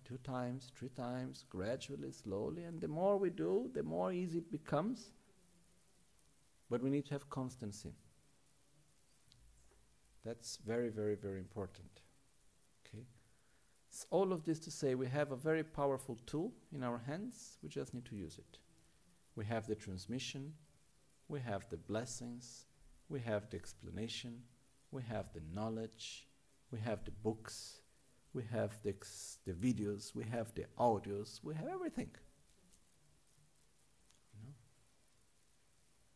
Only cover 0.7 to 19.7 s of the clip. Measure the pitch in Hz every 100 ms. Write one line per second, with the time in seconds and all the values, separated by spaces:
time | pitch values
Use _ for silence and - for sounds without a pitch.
0.7 | - 123 - 123 127 131 135 - - 98
1.7 | 127 - 143 139 131 104 98 123 165 170
2.7 | 160 160 151 190 202 190 170 160 190 254
3.7 | 254 156 165 185 180 185 165 165 151 -
4.7 | 147 196 262 - - - - - - -
5.7 | - - - - - - - - - -
6.7 | 120 135 143 143 143 - - 127 - 107
7.7 | 98 - - - - - - - - -
8.7 | - - - - - - - - - -
9.7 | - - - - - 113 113 - - 104
10.7 | 117 120 107 107 101 101 95 92 - 95
11.7 | - - - - - - - - - -
12.7 | - - 110 127 - - - - - -
13.7 | - - - - 170 190 180 160 160 160
14.7 | - 139 127 127 143 147 127 156 160 156
15.7 | - 139 131 - 117 - 151 202 - -
16.7 | 147 123 120 120 160 233 - - - 151
17.7 | 143 135 123 120 104 82 - - - -
18.7 | - - - - - - - 107 113 104